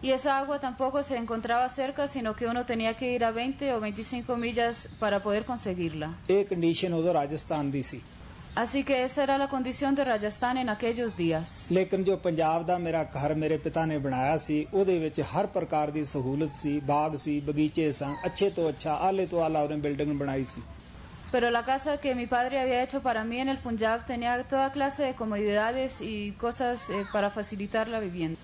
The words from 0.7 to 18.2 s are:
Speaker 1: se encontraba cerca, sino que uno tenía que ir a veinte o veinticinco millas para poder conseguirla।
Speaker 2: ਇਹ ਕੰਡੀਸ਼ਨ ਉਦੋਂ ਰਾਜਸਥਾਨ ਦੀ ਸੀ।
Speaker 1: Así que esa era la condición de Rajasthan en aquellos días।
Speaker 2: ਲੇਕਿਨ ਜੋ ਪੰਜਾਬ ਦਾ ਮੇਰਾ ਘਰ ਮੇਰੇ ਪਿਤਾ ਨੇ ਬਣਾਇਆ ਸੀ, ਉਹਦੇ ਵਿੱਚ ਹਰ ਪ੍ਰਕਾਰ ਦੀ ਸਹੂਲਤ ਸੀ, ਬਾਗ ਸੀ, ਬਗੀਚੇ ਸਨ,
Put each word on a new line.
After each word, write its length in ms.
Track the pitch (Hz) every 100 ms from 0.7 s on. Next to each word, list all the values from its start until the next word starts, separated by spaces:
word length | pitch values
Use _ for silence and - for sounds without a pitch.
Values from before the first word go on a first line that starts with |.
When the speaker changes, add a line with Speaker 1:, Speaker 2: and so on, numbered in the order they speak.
| 240 262 277
Speaker 1:
se 180 | 285 254
encontraba 500 | 226 233 220 240 254 254
cerca, 380 | 269 277 285 277
sino 160 | 226
que 160 | 214 233
uno 140 | 240
tenía 300 | 247 233 226
que 240 | 226 254 247
ir 40 |
a 80 | 226
veinte 420 | 226 247 269 285
o 80 | 240
veinticinco 560 | 214 202 220 247 233 240 233
millas 300 | 233 233 233 -
para 320 | - 214 202 202
poder 140 | 208
conseguirla। 680 | 214 247 214 180 170 156 151 170 -
Speaker 2:
ਇਹ 160 | 190 202
ਕੰਡੀਸ਼ਨ 480 | 180 165 165 185
ਉਦੋਂ 200 | 170 165
ਰਾਜਸਥਾਨ 580 | 165 143 151 - 156 143
ਦੀ 100 | 139
ਸੀ। 200 | 123 123 - - - - - -
Speaker 1:
Así 200 | 233 277
que 220 | 277 269 254
esa 180 | 262 269
era 200 | 277 277
la 20 | 277
condición 380 | 254 247 277 277
de 80 |
Rajasthan 600 | 262 220 208 208 247 254
en 60 | 247
aquellos 400 | 208 233 233 233
días। 340 | 185 170 160 170 - -
Speaker 2:
ਲੇਕਿਨ 320 | 175 185 190
ਜੋ 140 | 190 185
ਪੰਜਾਬ 480 | 185 160 160 165 170
ਦਾ 120 | 180
ਮੇਰਾ 260 | 170 160
ਘਰ 300 | 151 139 143
ਮੇਰੇ 240 | 156 156 156
ਪਿਤਾ 280 | 160 156 160
ਨੇ 120 | 151
ਬਣਾਇਆ 400 | 139 127 131 156
ਸੀ, 300 | - 151 147
ਉਹਦੇ 260 | 190 190 180
ਵਿੱਚ 220 | 160 160
ਹਰ 240 | 143 147 202
ਪ੍ਰਕਾਰ 460 | - 165 156 151
ਦੀ 120 | 147
ਸਹੂਲਤ 500 | 143 147 127 139 156
ਸੀ, 260 | 143 151 147
ਬਾਗ 360 | 139 143 156 151
ਸੀ, 240 | 151 147
ਬਗੀਚੇ 520 | 143 147 151 151 156
ਸਨ, 240 | 135 139 143